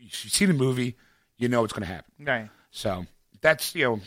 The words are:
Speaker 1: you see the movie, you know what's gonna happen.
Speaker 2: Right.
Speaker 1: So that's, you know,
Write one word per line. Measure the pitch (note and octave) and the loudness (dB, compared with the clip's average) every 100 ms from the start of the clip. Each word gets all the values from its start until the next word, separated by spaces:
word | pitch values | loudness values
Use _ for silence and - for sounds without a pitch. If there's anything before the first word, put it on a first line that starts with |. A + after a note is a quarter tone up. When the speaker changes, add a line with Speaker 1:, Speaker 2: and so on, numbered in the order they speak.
Speaker 1:
you | A#2+ | -14
see | - G#2+ - G3+ | -12 -2 2 4
the | |
movie, | D3 C3 B2+ B2 - _ _ _ - | 4 2 0 -2 -6 _ _ _ -4
you | A#2+ | 0
know | A#2+ | 2
what's | A2+ | 0
gonna | - F#2 | -2 -6
happen. | F2 - _ | -8 -14 _
Speaker 2:
Right. | D3 B2 G#2+ _ _ | -4 -4 -6 _ _
Speaker 1:
So | - G#2+ F2+ F2+ _ _ - | -6 -4 -4 -8 _ _ 0
that's, | D#3 D#3+ - F3 | 2 2 -2 0
you | |
know, | C3 A2 | 0 0